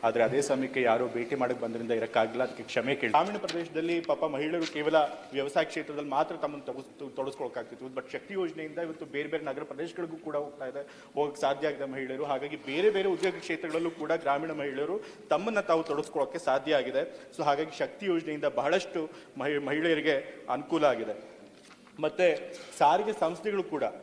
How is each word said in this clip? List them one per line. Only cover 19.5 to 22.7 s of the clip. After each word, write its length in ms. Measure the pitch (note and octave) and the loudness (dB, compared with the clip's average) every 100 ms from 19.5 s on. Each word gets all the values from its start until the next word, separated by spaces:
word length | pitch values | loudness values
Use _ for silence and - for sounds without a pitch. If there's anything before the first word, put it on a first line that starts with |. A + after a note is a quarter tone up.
| D3 | 0
ಮಹಿಳೆಯರಿಗೆ 840 | C#3 D3+ E3+ D3+ D3 C#3 - - - | 0 2 4 4 4 2 -2 -12 -4
ಅನುಕೂಲ 360 | B2+ C#3+ E3 | -4 0 4
ಆಗಿದೆ. 500 | D3 A#2+ A2 G#2 - - - - - - - - | 4 4 -2 -6 -10 -18 -20 -20 -20 -20 -20 -4
ಮತ್ತೆ 540 | D#3 D#3 F3+ D3+ - - - | -2 6 6 6 -4 -12 -14